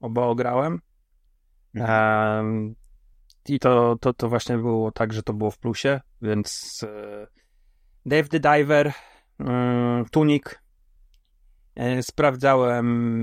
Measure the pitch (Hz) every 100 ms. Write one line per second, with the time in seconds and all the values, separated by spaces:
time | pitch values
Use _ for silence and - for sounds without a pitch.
0 | 127 117 123 117 123 123 151 170 - _
1 | _ _ _ _ _ _ _ 117 113 110
2 | 110 107 107 107 110 110 107 110 - -
3 | _ _ _ _ - 143 131 123 120 117
4 | 131 123 117 117 - 120 117 113 110 -
5 | 110 110 107 107 107 - 120 110 139 139
6 | - - 113 104 104 - - - 110 104
7 | 104 104 104 _ _ _ _ _ _ _
8 | - 147 151 165 147 147 143 147 147 -
9 | - _ _ - 135 123 123 123 120 120
10 | 113 160 151 147 - - _ _ _ _
11 | _ _ _ _ _ _ _ - 123 127
12 | 120 - 147 127 135 135 123 120 120 120
13 | 117 113